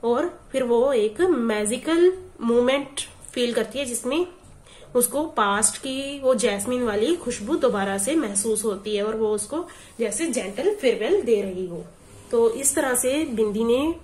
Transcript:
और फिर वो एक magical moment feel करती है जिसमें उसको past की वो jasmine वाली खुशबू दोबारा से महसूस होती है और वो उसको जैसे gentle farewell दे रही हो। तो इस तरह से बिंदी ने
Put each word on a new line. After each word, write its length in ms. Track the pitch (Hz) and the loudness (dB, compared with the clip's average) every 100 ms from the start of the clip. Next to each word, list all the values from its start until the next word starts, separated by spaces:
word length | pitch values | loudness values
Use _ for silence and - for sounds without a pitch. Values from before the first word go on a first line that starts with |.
और 380 | 233 240 349 - - | 0 0 0 -6 -6
फिर 120 | 269 | -4
वो 300 | 247 240 262 | 2 4 4
एक 280 | 262 208 214 | 2 0 2
magical 920 | 359 294 233 214 208 247 294 330 359 370 - - | 2 4 2 0 -2 -4 0 4 4 4 -10 -6
moment 600 | 233 233 247 277 285 - - - - | 2 4 4 2 -2 -10 -12 -14 -10
feel 220 | - 240 | -2 0
करती 260 | 233 220 240 | 0 -2 -4
है 60 | 269 | -6
जिसमें 420 | 233 247 294 359 - - - - - - 247 | -4 -2 -2 -2 -6 -20 -20 -20 -20 -4 0
उसको 300 | 240 277 311 | 0 0 -2
past 520 | - 202 202 214 - | 0 2 2 0 -2
की 420 | 269 262 277 285 | -6 -6 -6 -2
वो 160 | 269 254 | 2 2
jasmine 480 | 226 202 202 247 | 2 0 -2 -2
वाली 320 | 240 208 233 349 | 0 0 2 0
खुशबू 400 | - 226 208 330 | -2 -6 -4 0
दोबारा 420 | 254 202 196 196 | 2 2 -2 -2
से 180 | 196 320 | 0 0
महसूस 500 | 240 202 226 214 220 | 0 -2 -2 -2 -2
होती 300 | 190 214 208 | -4 -4 -2
है 80 | |
और 120 | 208 220 | -2 -2
वो 140 | 220 | 0
उसको 380 | 208 - 302 339 - - - | -2 -4 -6 -6 -14 -20 -6
जैसे 260 | 226 202 330 | -4 -2 -2
gentle 500 | 247 190 202 330 427 | -2 -4 -2 -2 0
farewell 460 | 262 202 220 392 | 0 0 2 0
दे 200 | 247 214 | 2 2
रही 260 | 196 180 185 | 0 -6 -8
हो। 180 | 170 - - - - - | -8 -12 -18 -20 -20 -4
तो 180 | 233 233 | 2 2
इस 260 | 233 269 - | 2 -2 0
तरह 200 | 277 247 | 0 0
से 300 | 254 277 311 | 0 0 -2
बिंदी 380 | 220 214 202 | 0 0 2
ने 320 | 233 240 302 339 | 2 2 2 -4